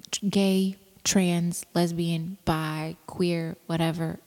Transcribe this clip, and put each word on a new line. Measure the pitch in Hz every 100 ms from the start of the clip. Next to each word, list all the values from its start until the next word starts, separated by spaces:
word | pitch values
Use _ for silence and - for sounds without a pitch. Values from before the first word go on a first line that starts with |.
| - - 202
gay, | 196 196 190 190 190 _ -
trans, | - 196 180 175 175 - -
lesbian, | 175 175 170 170 165 165 196
bi, | - 160 156 156 156 170 -
queer, | - 175 170 165 - -
whatever, | 165 165 165 160 170